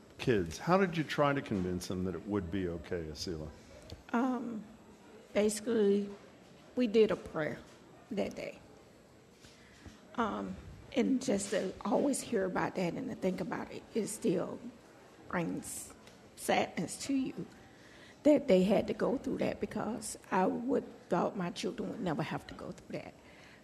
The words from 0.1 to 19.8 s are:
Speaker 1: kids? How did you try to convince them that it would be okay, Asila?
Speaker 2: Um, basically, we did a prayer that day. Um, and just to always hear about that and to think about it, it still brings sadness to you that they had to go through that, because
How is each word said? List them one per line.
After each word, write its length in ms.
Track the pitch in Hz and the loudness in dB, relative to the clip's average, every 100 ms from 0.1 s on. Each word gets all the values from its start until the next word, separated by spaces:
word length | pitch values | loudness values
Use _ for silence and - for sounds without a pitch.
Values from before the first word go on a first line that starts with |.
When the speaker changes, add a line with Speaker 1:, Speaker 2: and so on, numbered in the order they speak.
| - | -4
Speaker 1:
kids? 400 | - 110 82 - | 2 2 2 -2
How 180 | - 185 | 2 4
did 180 | 196 165 | 4 0
you 80 | |
try 300 | 139 - 143 | -2 2 4
to 80 | 139 | 2
convince 460 | 110 104 90 90 - | 0 0 0 -2 -4
them 180 | 92 92 | -2 -2
that 100 | 85 | -4
it 100 | 101 | -2
would 240 | 104 87 | -2 0
be 160 | 98 90 | -2 -2
okay, 340 | 82 - 90 78 | -2 -4 -4 -4
Asila? 360 | 76 - 80 78 - - - - - - | -6 -6 -6 -6 -12 -18 -18 -16 -16 -4
Speaker 2:
Um, 500 | 233 262 247 233 220 - - - - - - - | 0 0 -2 -4 -8 -10 -16 -20 -20 -20 -20 -6
basically, 760 | - 214 208 - 226 202 202 202 - - - - - - - | 0 2 0 0 4 4 4 2 -8 -18 -20 -20 -20 -8 0
we 100 | 240 | 4
did 240 | 220 208 | 6 6
a 60 | 175 | 4
prayer 420 | - - 151 - - - - - - | -4 -4 -4 -4 -12 -20 -20 -18 -8
that 240 | 196 - - | -4 -4 -4
day. 240 | - - - - - - - - - - - - - - - - - - | -8 -10 -18 -20 -20 -20 -20 -20 -20 -20 -20 -20 -20 -20 -18 -18 -10 -4
Um, 400 | 220 202 196 190 - - - - | -2 -2 -6 -8 -12 -16 -6 0
and 240 | 208 262 | 2 2
just 300 | - 202 - | 2 0 0
to 240 | 190 185 - | 0 -2 -4
always 380 | 208 240 285 262 | 0 2 4 0
hear 240 | - 220 190 | 0 0 0
about 300 | 185 165 - | 0 -2 0
that 180 | 175 | 0
and 160 | - - | -2 -6
to 60 | - | -2
think 260 | 190 185 | 0 0
about 300 | 175 175 220 | -2 -4 -6
it, 100 | - - 226 | -10 -6 -2
it 100 | 196 | -2
still 540 | - 190 156 - - - - - - - - - | 0 2 2 0 -6 -12 -16 -20 -20 -20 -20 -6
brings 640 | 185 165 180 - - - - - - - - | -4 -2 -4 -6 -10 -12 -16 -20 -20 -20 -8
sadness 600 | - 190 - - - - - | 0 2 2 -2 -4 -4 -2
to 60 | 269 | 0
you 180 | 262 - - - - - - - - - | 0 -4 -10 -12 -20 -20 -20 -20 -20 2
that 260 | 285 294 - | 6 6 8
they 160 | 185 | 6
had 220 | 185 190 208 | 8 4 2
to 60 | |
go 240 | 214 190 269 | 2 2 0
through 220 | - - | -2 -2
that, 200 | 190 - | -2 -2
because 580 | 208 - | -4 -4